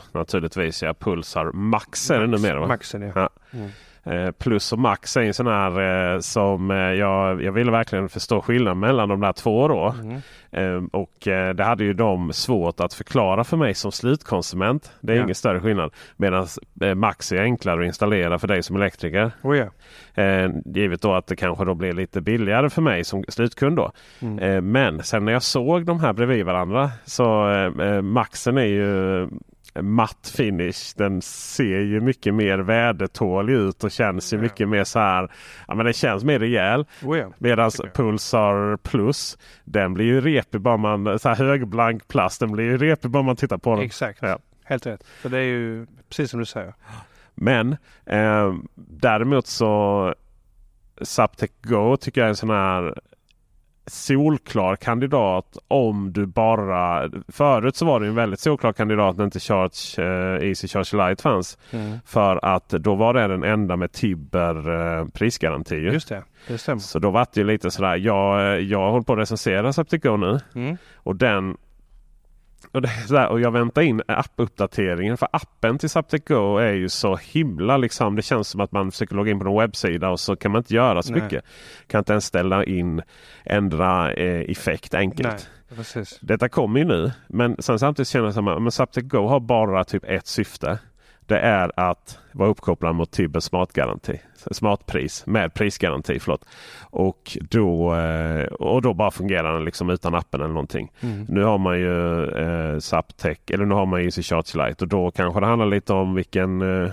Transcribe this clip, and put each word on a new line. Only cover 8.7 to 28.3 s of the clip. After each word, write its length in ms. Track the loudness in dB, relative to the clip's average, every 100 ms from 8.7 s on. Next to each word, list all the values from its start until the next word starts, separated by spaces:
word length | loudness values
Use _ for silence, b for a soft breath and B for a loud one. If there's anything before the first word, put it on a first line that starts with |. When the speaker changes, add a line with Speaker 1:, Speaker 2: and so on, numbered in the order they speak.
| 2
Speaker 1:
mellan 300 | 2 2 2
de 100 | 2
där 140 | 0
två 340 | 0 0 2 2
då. 280 | 2 0 -2
Speaker 2:
Mm. 200 | -8 -12 B B B
Speaker 1:
Ehm, 360 | -4 -2 -2 -4
och, 400 | -6 -6 _ -2
eh, 260 | 0 0
det 100 | 0
hade 200 | 0 2
ju 100 | 0
de 400 | 2 2 2 -2
svårt 460 | -4 0 0 0 -2
att 140 | -4
förklara 500 | -6 -2 2 2 2
för 140 | 0 0
mig 160 | 0
som 180 | -2 -6
slutkonsument. 1000 | -2 0 -2 -2 -4 -2 -2 0 -2 -6 -10
Det 120 | 0
är 40 | 0
Speaker 2:
Ja. 60 |
Speaker 1:
ingen 120 | 0 0
större 240 | 0 0
skillnad. 320 | 0 0 -2 B B -2
Medans, 420 | 0 0 -2 -8 -16 -4
eh, 140 | 0 2
Max 360 | 0 0 -2
är 100 | 0
enklare 400 | 2 0 0 0
att 40 | 0
installera 520 | 0 0 2 2 0
för 80 | 0
dig 160 | 0
som 120 | -2 0
elektriker. 560 | 0 -2 -2 0 0 -2
Speaker 2:
Oh 160 | 0 0
ja. 80 | 0 -8 B B B 0
Speaker 1:
Eh, 260 | 2 2 0 -2 -4
givet 360 | 0 0 2
då 120 | 2
att 140 | 0 0
det 80 | -2
kanske 300 | -2 0 -2
då 80 |
blir 200 | -2 -2
lite 280 | -4 -4 -4
billigare 480 | -2 0 2 2 2
för 120 | 2
mig 220 | 2 0
som 200 | -2 -6 -6
slutkund 480 | -2 -2 0 0 2
då. 140 | -2 B B B
Speaker 2:
Mm. 200 | -8 -2
Speaker 1:
Eh, 220 | 0 0
men 420 | 2 2 2 0
sen 220 | -2 0 2
när 60 |
jag 120 | 0
såg 420 | 0 0 0 0 0
de 140 | 0
här 140 | 0
bredvid 320 | 2 2 2 2
varandra 460 | 0 0 0 0 -4 -6
så, 440 | 0 2 4 4
eh, 380 | 2 0 0 0
eh, 140 | 0
Maxen 560 | 0 0 -2